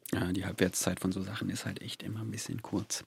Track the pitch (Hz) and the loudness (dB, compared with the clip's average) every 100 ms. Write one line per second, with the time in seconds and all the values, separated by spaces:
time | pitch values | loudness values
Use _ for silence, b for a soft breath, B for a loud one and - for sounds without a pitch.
0 | - 107 90 92 92 87 92 - - 92 | 0 0 2 2 0 4 4 6 2 2
1 | 95 95 95 107 101 98 - 101 - - | 2 0 -2 -2 -2 -2 -2 -4 -6 -8
2 | - 110 110 110 - - - 101 - - | -6 -4 -4 -4 -2 -4 0 -2 0 -4